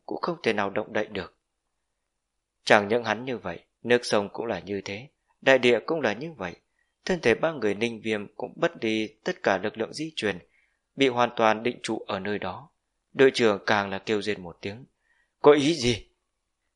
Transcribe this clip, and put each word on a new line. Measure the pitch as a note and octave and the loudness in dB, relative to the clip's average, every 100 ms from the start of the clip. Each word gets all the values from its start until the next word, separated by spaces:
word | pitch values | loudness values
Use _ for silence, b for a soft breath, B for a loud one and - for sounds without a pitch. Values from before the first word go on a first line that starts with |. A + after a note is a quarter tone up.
| - | -12
cũng | - | -6
không | F#3 E3 | -4 -2
thể | A#2 | -2
nào | G#2 G2 | 0 -2
động | G#2+ - | -4 -4
đậy | G#2+ G#2+ | -6 -6
được. | G2+ E2+ _ _ _ _ _ _ _ _ _ _ _ _ _ | -8 -12 _ _ _ _ _ _ _ _ _ _ _ _ _
Chẳng | - A2 G2+ | 4 4 4
những | A#2+ | -2
hắn | A2 G#2+ C3 | -2 -4 -6
như | A2 | -8
vậy, | F2+ E2+ _ _ | -8 -12 _ _
nước | A#2 A#2+ - | 2 2 2
sông | G#2+ G2+ | 0 0
cũng | - A#2 | -6 -6
là | F#2 | -6
như | F2 G2+ | -6 -8
thế, | G2 G2+ C#3+ _ _ _ | -8 -12 -14 _ _ _
đại | C3+ C3 | 4 6
địa | A#2+ A2+ - | 6 4 0
cũng | D#3+ | -2
là | A#2+ | -2
như | G2+ D#3+ | -2 -8
vậy. | C#3 F2+ - _ _ _ _ - | -10 -10 -12 _ _ _ _ -6
Thân | F3+ | 0
thể | A#2+ A2 | 2 2
ba | D#3+ | 0
người | D3+ G#2+ G2+ | -2 -4 -2
Ninh | A#2 A2 | -4 -4
Viêm | A2 G#2+ G2+ - | -6 -6 -6 -12
cũng | A#2 - | -12 -4
mất | E3 - | -4 -2
đi | A2 A2 G#2+ _ | -2 -2 -4 _
tất | - - | -10 -2
cả | A2 F#2+ | 0 0
lực | G#2 A2 | -2 -6
lượng | A2 | -8
di | A#2 D#3+ - | -8 -12 -6
chuyển, | G#2 F2+ - _ _ _ _ - | -4 -4 -10 _ _ _ _ 0
bị | C3+ | 2
hoàn | A#2+ A#2 - | 2 0 4
toàn | A2 G#2+ | 2 2
định | A#2 - | -2 -6
trụ | - A2+ - | -6 -6 -6
ở | G2 | -6
nơi | G2 G2+ | -4 -6
đó. | F#2 F#2 - _ _ _ _ | -6 -10 -16 _ _ _ _
Đội | - C3+ | 4 4
trưởng | B2+ A2 G2 - | 6 2 2 0
càng | G#2+ G2 | 0 0
là | G2 | -4
kêu | - G#2 | -2 -2
rên | G2+ G2 | -2 -6
một | F2 - | -10 -12
tiếng. | G2+ A2+ C#3 _ _ _ _ _ | -12 -12 -18 _ _ _ _ _
"Có | D3 | 6
ý | D3 C#3 | 6 4
gì? | D#3 A#2+ G#2+ - _ _ _ _ _ _ | 0 0 -2 -6 _ _ _ _ _ _